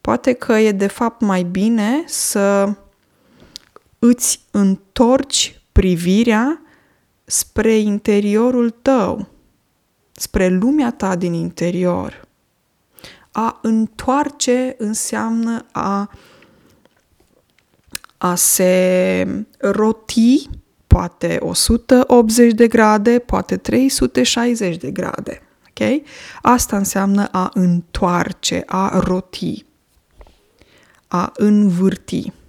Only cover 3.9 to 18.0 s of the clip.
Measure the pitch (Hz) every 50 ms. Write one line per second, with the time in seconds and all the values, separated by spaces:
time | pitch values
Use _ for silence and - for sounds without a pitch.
3.9 | _ _ - 240 240 240 - - - - _ _ _ 208 202 190 190 190 _ _
4.9 | _ - 247 233 254 269 269 - - - - - - - _ _ _ - 196 190
5.9 | 180 165 170 175 185 208 233 233 220 214 233 277 320 339 - _ _ _ _ _
6.9 | _ _ _ _ _ _ _ _ - - - - _ - 220 226 220 220 214 208
7.9 | 202 208 - - 208 202 208 208 202 214 226 247 254 247 240 233 220 _ _ 269
8.9 | 269 254 202 180 180 214 196 - _ _ _ _ _ _ _ _ _ _ _ _
9.9 | _ _ _ _ _ - - - _ - 190 185 185 185 190 247 285 302 277 233
10.9 | 240 - - 190 190 175 180 175 170 165 165 170 175 - 170 175 175 180 180 180
11.9 | 175 180 92 - - - - _ _ _ _ _ _ _ _ _ _ _ _ _
12.9 | _ - - - - - _ _ _ 208 220 226 - - _ 220 220 220 220 214
13.9 | _ - - - 254 277 294 294 285 - - - 247 247 254 254 254 - 226 208
14.9 | 220 220 - - - 220 214 226 226 226 233 226 233 226 - _ _ - - 190
15.9 | 196 202 202 202 - - - - _ _ _ _ _ _ _ _ _ _ _ _
16.9 | _ _ _ _ _ _ _ _ _ _ _ _ _ _ _ _ _ _ _ _
17.9 | - -